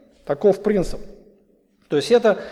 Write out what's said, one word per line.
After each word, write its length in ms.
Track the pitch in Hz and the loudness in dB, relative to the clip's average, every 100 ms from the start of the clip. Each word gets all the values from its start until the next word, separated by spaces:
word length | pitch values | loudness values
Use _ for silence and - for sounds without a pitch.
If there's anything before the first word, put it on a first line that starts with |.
| _ _ | _ _
таков 380 | - 143 208 190 | -8 0 2 2
принцип. 400 | 208 208 - - - - _ _ _ _ _ _ - | 0 -2 -2 -6 -12 -20 _ _ _ _ _ _ -4
То 80 | 147 | -4
есть 160 | - | 2
это, 280 | 233 220 185 - | 2 4 0 -6